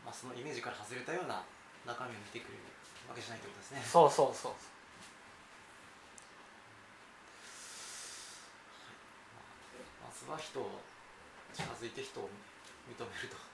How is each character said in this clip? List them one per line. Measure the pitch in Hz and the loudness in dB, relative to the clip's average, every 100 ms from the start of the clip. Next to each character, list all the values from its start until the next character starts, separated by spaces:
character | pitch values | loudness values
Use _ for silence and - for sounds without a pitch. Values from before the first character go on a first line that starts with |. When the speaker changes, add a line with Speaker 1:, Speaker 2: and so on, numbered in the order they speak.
Speaker 1:
ま | 120 | -8
あ、 | |
そ | 110 123 | -8 -6
の | |
イ | 120 | -4
メ | 120 | -2
ー | |
ジ | 117 | 0
か | 120 | 0
ら | - | -2
外 | 113 123 | -4 -4
れ | |
た | 123 | 2
よ | 170 | 2
う | 147 | 2
な | 98 - - - - 120 | 0 -2 -12 -16 -10 -4
中 | 117 | -2
身 | 123 | -2
を | |
見 | 110 104 | -4 -6
て | 117 | -6
く | - | -6
れ | 101 | -10
る | 90 - - - - | -10 -14 -14 -14 -8
わ | |
け | 120 | -6
じ | 113 | -6
ゃ | |
な | 113 | -6
い | |
っ | |
て | - | -8
こ | |
と | - | -10
で | |
す | - | -6
ね。 | 175 117 | -4 10
Speaker 2:
そ | 175 147 | 12 12
う | |
そ | - 147 | 12 8
う | |
そ | - 127 | 8 -4
う。 | |
Speaker 1:
は | - | -4
い。 | - - - - - - - - - - - - - - - - - - - - - - - - - - - - - - - - - - - - - - - - - - - - - - - - - - - - - - | -10 -14 -16 -14 -14 -14 -16 -16 -16 -16 -16 -16 -16 -16 -16 -16 -16 -16 -16 -18 -18 -18 -18 -18 -18 -18 -16 -14 -12 -10 -10 -8 -8 -6 -8 -8 -10 -12 -14 -16 -16 -14 -14 -14 -16 -16 -16 -14 -14 -14 -14 -12 -12 -12
ま | - | -10
あ、 | |
ま | |
ず | - 139 | -8 -4
は | 156 | -4
人 | - 135 | -2 0
を、 | 113 - - - - - - - - | -2 -4 -10 -16 -16 -16 -16 -16 -10
近 | - 156 110 | -4 -4 -2
づ | 117 | -4
い | |
て | 135 | -2
人 | 135 - | -4 -4
を | 101 101 - - - - - | -4 -6 -14 -16 -16 -14 -12
認 | - | -6
め | 117 - | -4 -4
る | 117 | -6
と。 | - - | -6 -12